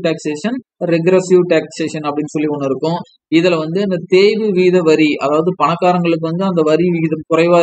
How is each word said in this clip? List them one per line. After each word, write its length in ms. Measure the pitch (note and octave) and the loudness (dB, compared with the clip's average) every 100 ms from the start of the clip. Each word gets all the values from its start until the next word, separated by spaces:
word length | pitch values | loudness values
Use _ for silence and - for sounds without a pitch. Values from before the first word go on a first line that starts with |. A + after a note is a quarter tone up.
| F3 | -2
taxation, 500 | D#3+ D#3 D3 G#3+ B3+ - - F3 | -4 -6 -6 -6 -6 -10 -10 -2
regressive 500 | E3 E3+ F#3 F3+ F3+ F3+ | 0 2 2 4 2 4
taxation 520 | D#3+ D3+ - D#3 D#3+ D3 | 0 -2 -8 -8 -6 -6
அப்படின்னு 260 | D3 D3 D#3+ | -6 -6 -4
சொல்லி 140 | D3+ | -4
ஒண்ணு 160 | C#3+ C3+ | -4 -4
இருக்கும். 300 | C3 D#3+ F3 - _ - D#3+ | -4 -4 -4 -8 _ -2 0
இதுல 180 | F3+ E3 | 2 0
வந்து 160 | D#3 F3+ G#3 | -2 -4 -2
இந்த 100 | F3 - F#3 | -4 0 4
தேய்வு 320 | G3+ G#3+ A3 F3+ | 4 2 -2 2
வீத 180 | F3+ F3+ D#3+ | 2 2 2
வரி, 200 | D#3 D3+ C#3 C#3 | 2 2 0 -2
அதாவது 260 | D3+ E3 F3+ | 0 0 0
பணக்காரங்களுக்கு 640 | D3 E3+ F3+ F3+ E3+ E3 D#3+ | -2 0 0 2 0 -2 -2
வந்து 140 | E3+ F#3+ | -4 -2
அந்த 100 | E3+ D3+ | 0 2
வரி 180 | D#3+ F3+ E3+ | 2 2 0
விகிதம் 320 | D#3+ D#3 - | -2 -4 -2
குறைவா 280 | D#3+ E3+ F3 | 0 2 4